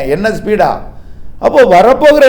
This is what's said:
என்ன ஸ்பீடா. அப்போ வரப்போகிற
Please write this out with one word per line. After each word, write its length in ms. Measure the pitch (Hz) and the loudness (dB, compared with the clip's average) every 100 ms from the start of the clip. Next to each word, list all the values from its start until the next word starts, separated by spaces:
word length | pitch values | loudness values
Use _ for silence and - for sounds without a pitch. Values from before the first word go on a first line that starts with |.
| 135 160 | -2 -4
என்ன 120 | 214 170 | -4 -6
ஸ்பீடா. 320 | 208 202 151 - - - - - - - - | -6 -2 -2 -4 -12 -18 -18 -14 -14 -6 -2
அப்போ 140 | 294 226 | 2 4
வரப்போகிற 520 | 180 226 262 302 294 | 4 4 4 4 4